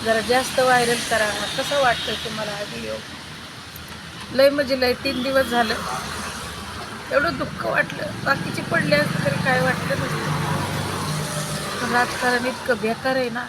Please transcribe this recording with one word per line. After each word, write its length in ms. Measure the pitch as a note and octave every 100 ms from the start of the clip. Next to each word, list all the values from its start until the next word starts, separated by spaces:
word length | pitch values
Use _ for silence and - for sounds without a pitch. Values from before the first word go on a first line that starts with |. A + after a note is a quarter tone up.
जरा 160 | A3 A3
जास्त 400 | G#3 B3 B3+ -
व्हायरल 380 | B3+ B3 A#3+ A#3+ -
करा. 200 | A3 G#3+ G3+ G3+ -
कसं 240 | C4 C#4+
वाटतंय 320 | B3+ A3+ -
तुम्हाला 360 | G#3+ A3+ G#3+ G#3+
हा 120 | G3+
व्हिडिओ? 300 | G#3 A#3 A3+ A3 - - - - - - - - - - - - -
लय 180 | B3 C#4
म्हणजे 300 | C#4+ B3+ C4
लय, 120 | B3
तीन 300 | B3 C#4 B3+
दिवस 240 | C4 C4+ B3
झालं, 280 | A#3+ A3 A#3 - - - - - - - - - - - - -
एवढं 260 | C4+ E4+ -
दुःख 280 | D4 - -
वाटलं. 580 | D4 - - - -
बाकीचे 380 | - C#4 - -
पडले 340 | D#4 E4+ D4+ D4
असते 280 | C#4+ -
तरी 200 | C#4+ C#4
काय 160 | C4+ B3+
वाटलं 340 | B3+ B3 -
नसतं, 380 | C#4 - - G#3+ - - - - - - - - - - - - - - -
पण 140 | A#3+
राजकारण 540 | A#3+ B3 - B3 B3 B3+
इतकं 280 | A#3 - A3+
बेकार 340 | A3 A3+ C4 C4
आहे 140 | A#3+
ना 140 | A#3